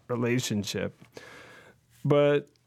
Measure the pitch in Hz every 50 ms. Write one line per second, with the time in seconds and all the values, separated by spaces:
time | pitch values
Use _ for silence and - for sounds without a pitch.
0 | _ - 123 117 123 117 123 127 - - 110 104 98 - - 98 92 - - -
1 | - _ - - - - - - - - - - - - - _ _ _ _ _
2 | - 143 147 143 147 143 147 143 143 - _ _ _